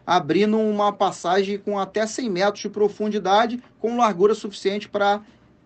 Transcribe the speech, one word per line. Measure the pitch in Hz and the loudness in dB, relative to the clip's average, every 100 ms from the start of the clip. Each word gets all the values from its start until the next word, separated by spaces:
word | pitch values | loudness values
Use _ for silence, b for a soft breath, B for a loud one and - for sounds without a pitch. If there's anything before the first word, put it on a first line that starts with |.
| - | 0
abrindo | 180 147 170 214 220 | 0 2 2 2 2
uma | 214 208 208 | 0 0 0
passagem | 202 190 175 170 190 190 202 | 0 -2 -2 0 0 0 -4
com | 208 202 | -4 -4
até | 190 208 214 | -4 -4 -4
cem | - 247 | -4 -4
metros | 180 202 208 | 0 0 -2
de | 202 | -6
profundidade, | 208 208 - 214 208 185 202 240 247 B _ | 0 0 0 -4 -2 2 2 2 -2 B _
com | 220 240 | -4 2
largura | 233 175 202 | 2 4 2
suficiente | 220 214 - 196 202 - | 2 -4 -6 -4 -4 -4
pra | 208 202 208 208 B B _ | 0 0 0 -4 B B _